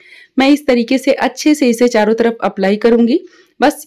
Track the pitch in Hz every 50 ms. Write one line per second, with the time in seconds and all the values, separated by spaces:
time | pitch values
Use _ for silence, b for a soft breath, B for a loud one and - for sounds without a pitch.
0 | b b b b b b b - 262 269 294 277 294 - 247 240 233 226 262 262
1 | - - 254 - - 262 247 - - 311 302 - 285 247 233 233 247 247 240 214
2 | 214 208 220 220 233 233 226 - - 196 196 - 190 190 202 208 214 233 226 233
3 | 233 226 254 359 - B B B B B B B 233 285 294 - -